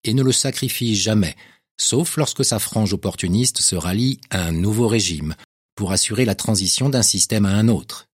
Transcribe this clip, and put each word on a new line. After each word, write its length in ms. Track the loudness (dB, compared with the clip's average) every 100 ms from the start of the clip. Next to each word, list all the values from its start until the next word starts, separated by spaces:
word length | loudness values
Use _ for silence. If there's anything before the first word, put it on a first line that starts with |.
et 100 | 0
ne 80 | 2
le 100 | 2
sacrifie 640 | 2 -2 -4 -6 -2 0 0
jamais, 400 | 2 2 2 -4 -20 _ _ -4
sauf 400 | 0 0 0 -2
lorsque 280 | -2 0
sa 140 | 0 0
frange 340 | -2 0 0
opportuniste 680 | 0 -4 -4 0 2 2 0
se 160 | -2 0
rallie 440 | -2 0 0 -2 -6
à 120 | -4
un 100 | -2
nouveau 360 | 0 0 2 2
régime, 480 | 2 0 -4 -6 -8 -14 _ _ -8
pour 160 | -2
assurer 320 | 0 0 0
la 100 | 0
transition 540 | 0 0 0 0 0 0
d'un 140 | 2
système 440 | 0 0 0 2 2
à 80 |
un 140 | 4 4
autre. 400 | 2 -2 -16 -18